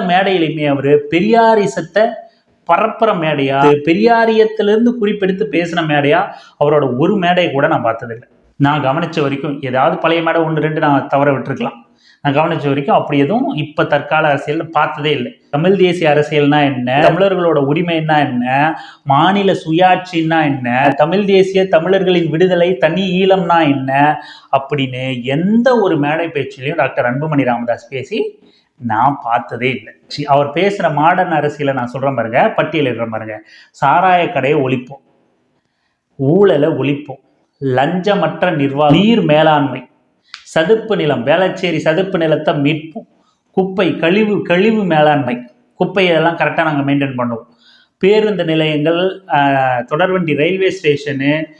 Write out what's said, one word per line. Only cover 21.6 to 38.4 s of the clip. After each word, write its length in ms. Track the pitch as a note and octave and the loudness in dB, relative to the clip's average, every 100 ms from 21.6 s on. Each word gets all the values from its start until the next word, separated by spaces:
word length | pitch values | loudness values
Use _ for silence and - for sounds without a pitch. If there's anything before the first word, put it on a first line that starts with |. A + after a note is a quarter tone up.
| F#3+ | 2
தமிழர்களின் 640 | F3+ F3 F#3+ F#3 F3 D#3+ | 2 4 0 2 0 0
விடுதலை, 360 | D#3 F3+ F3+ F3 F#3 | 2 2 2 0 2
தனி 260 | D#3+ F3 F#3+ F3+ | 0 0 -2 0
ஈழம்னா 400 | F#3+ F#3 E3+ E3+ D#3 | 2 2 2 2 2
என்ன 240 | C3+ C3+ C3+ D3 D3+ - - - C3+ | 0 0 2 2 0 -6 -20 -4 -4
அப்படின்னு 460 | - D3 C3 B2+ C3 B2 | -2 -4 -4 -4 -6 -6
எந்த 520 | A#2+ C#3 F#3 A3+ B3 A#3+ | -4 -2 2 2 2 2
ஒரு 220 | F#3 D#3+ | 2 0
மேடை 300 | C#3+ D#3+ E3 | -2 -2 -4
பேச்சிலையும் 540 | D3 B2+ - C3 E3 | -4 -8 -8 -8 -2
டாக்டர் 280 | C3+ - B2 | -2 -2 -2
அன்புமணி 340 | C3+ D#3 C#3+ B2 | -2 -2 -2 0
ராமதாஸ் 420 | A#2+ A#2+ A2+ - | -2 -4 -6 -6
பேசி 260 | C3+ - A3 G#4+ - _ _ _ _ | -12 -8 -6 -6 -8 _ _ _ _
நான் 380 | A#2+ A2 C3 C#3+ | -4 2 2 0
பார்த்ததே 460 | A#2 A#2+ - A#2 B2+ | -2 -4 -4 -4 -4
இல்லை. 240 | A#2+ - - - | -4 -10 -20 -16
சி, 160 | - | -10
அவர் 260 | D3 C#3+ C#3 | 0 0 0
பேசுற 420 | E3 G3 G3+ E3+ | 0 -2 0 -2
மாடர்ன் 440 | D3 D#3 F3+ F3 D#3 | 2 2 2 0 0
அரசியலை 340 | D3 - C#3 | -2 -4 -4
நான் 200 | B2+ A#2+ | -4 -6
சொல்றேன் 240 | C3 G#2+ - | -4 -4 -4
பாருங்க, 220 | A2 B2+ G#3+ - | -2 0 0 0
பட்டியலிடுறேன் 560 | D#3+ D#3+ C3+ A2+ A#2 A2+ | -2 -2 -2 -2 -6 -8
பாருங்க. 220 | A2 G#2+ - - - - | -10 -14 -16 -20 -20 -4
சாராய 420 | C#3 D#3+ F#3 F3+ D#3+ | 0 2 4 2 2
கடையை 260 | C#3 C3 D#3 | -2 0 0
ஒழிப்போம், 420 | C3 B2 - D3 _ _ _ _ _ _ _ _ _ _ _ - | 0 -2 -6 -18 _ _ _ _ _ _ _ _ _ _ _ -4
ஊழலை 520 | C3+ F3 G3+ D3+ D3+ C3 | 2 4 6 4 2 0
ஒழிப்போம், 400 | C3+ C#3 - B2+ _ _ _ - | -2 -4 -6 -18 _ _ _ -8
லஞ்சமற்ற 880 | C#3 B2+ C#3+ F3+ F#3+ F#3+ D#3+ - | -2 0 0 0 0 0 0 -2